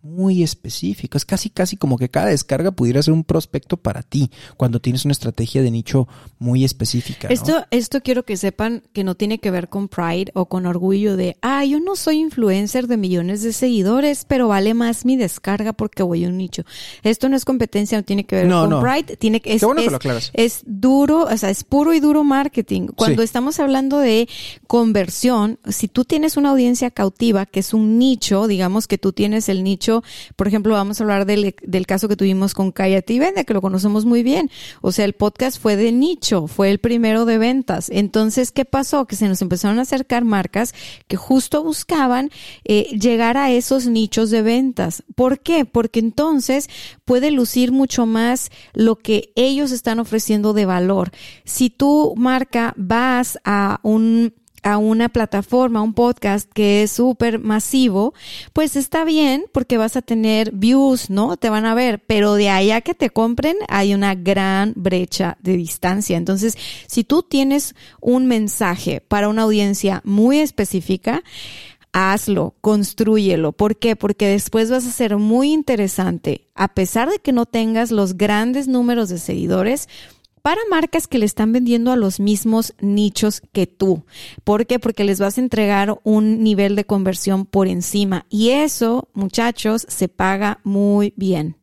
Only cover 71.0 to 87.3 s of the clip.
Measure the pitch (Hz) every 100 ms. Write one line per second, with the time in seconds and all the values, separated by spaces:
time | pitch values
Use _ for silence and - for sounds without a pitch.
71 | - 285 - - - - - - _ 185
72 | 190 208 - 196 - _ 214 214 190 -
73 | 220 220 196 170 160 - 208 214 233 214
74 | 202 202 202 202 - 220 226 254 247 -
75 | 233 208 214 233 277 311 294 233 196 -
76 | 185 170 143 - _ - 196 - 185 226
77 | 262 415 - 247 233 233 220 226 233 220
78 | 196 185 208 208 233 262 262 254 240 240
79 | 208 175 - 185 175 185 196 277 - -
80 | - _ _ _ 285 359 440 339 320 330
81 | - 254 208 - 220 240 247 233 233 254
82 | 196 185 202 208 226 220 226 - 202 202
83 | 208 - 214 208 - - 175 _ 190 165
84 | - - - - - 208 226 247 233 -
85 | 202 196 202 202 254 220 208 202 202 214
86 | - 214 214 220 220 202 196 202 202 202
87 | 190 185 -